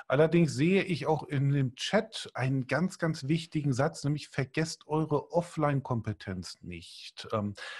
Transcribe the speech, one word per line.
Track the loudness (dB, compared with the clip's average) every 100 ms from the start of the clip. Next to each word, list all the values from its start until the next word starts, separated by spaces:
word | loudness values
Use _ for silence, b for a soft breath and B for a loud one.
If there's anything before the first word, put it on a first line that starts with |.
| 0
Allerdings | 4 6 6 4 4
sehe | 4 4
ich | 2 -2 0
auch | -2
in | 0 0 2
dem | 2 0 -2
Chat | 0 0 0 -10 -10
einen | -4 0 0 0
ganz, | 0 0 0
ganz | -2 -2 -2
wichtigen | -2 0 -2 0
Satz, | 2 0 0
nämlich: | -2 -2 -4
„Vergesst | -4 -2 0 -2 -4 -2
eure | -2 2 0 2
Offline-Kompetenz | -2 -2 0 2 2 0 -2 -2 -6 -6 -8 -8 -12
nicht.“ | -12 -12 -12 -16 -16 -14 -4
Ähm, | -2 -2 -6 B